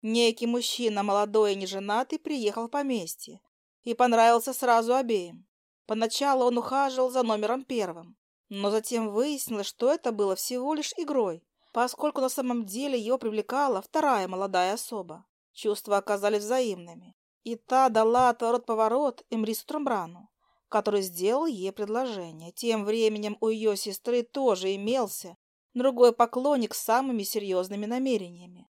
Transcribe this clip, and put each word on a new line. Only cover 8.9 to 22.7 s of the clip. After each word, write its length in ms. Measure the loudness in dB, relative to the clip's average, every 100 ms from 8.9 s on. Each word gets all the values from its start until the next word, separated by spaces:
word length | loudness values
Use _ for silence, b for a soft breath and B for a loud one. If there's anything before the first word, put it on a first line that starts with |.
| -2 -2
выяснилось, 560 | 0 0 -2 -4 -6 -6
что 260 | -2 0
это 200 | 0 -2
было 240 | 0 0 0
всего 380 | -4 -4 -2
лишь 200 | -4 -4 -6
игрой, 460 | -2 0 0 -4 _ _ _
поскольку 480 | -2 -2 -2 -4 0
на 80 | -2
самом 380 | -2 -2 -2 -4
деле 300 | -6 -2 -2
его 220 | -2 -2
привлекала 640 | -2 -4 -2 0 0 0
вторая 460 | -2 0 2 2 0
молодая 460 | -4 -2 0 0
особа. 520 | -2 -6 -10 -10 -14 _ _ _
Чувства 440 | -6 -4 -4 0 0
оказались 480 | 0 0 2 0
взаимными, 720 | 0 0 0 -4 -12 -20 -20 _ _ _
и 140 | -10 -10
та 320 | _ 4 4
дала 400 | 6 4 6 4
отворот-поворот 960 | 4 0 0 0 2 2 2 0 -4 _
Эмрису 360 | -4 -2 -4 -6
Тромбрану, 640 | -4 -2 -2 -4 -14 -20 _ _ _ _
который 340 | 0 2 0
сделал 440 | -2 -2 0 2 0
ей 260 | -2 -6
предложение. 800 | -6 -4 -2 -4 -6 -10 -14 -16
Тем 320 | -6 -2